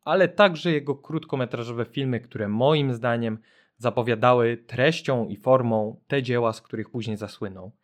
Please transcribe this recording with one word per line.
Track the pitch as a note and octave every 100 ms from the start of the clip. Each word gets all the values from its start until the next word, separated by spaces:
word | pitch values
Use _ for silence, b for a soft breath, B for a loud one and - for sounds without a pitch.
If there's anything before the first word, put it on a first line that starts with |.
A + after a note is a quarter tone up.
ale | - F3+ F3
także | F3+ G3+ D#3+ F3
jego | D3+ C#3 C3+
krótkometrażowe | - D#3 - C3+ B2 A#2+ A#2 A#2 A2+
filmy, | - C3+ A#2
które | - - G2+
moim | G#2+ C3+ D#3 C#3
zdaniem | A#2+ B2 A#2 A2+ A2 b b b b
zapowiadały | A#2+ A#2 A#2 A2 B2 B2 A#2 A#2+
treścią | - A#2+ C#3+ E3 - B2+ G#2+
i | G2+
formą | B2+ C3 A#2+ A2 G#2+ - -
te | C#3+
dzieła, | B2+ A#2+ A#2
z | G#2+
których | - A2 G#2
później | B2 A2 G#2
zasłynął. | G#2 - G2+ F#2 F#2 -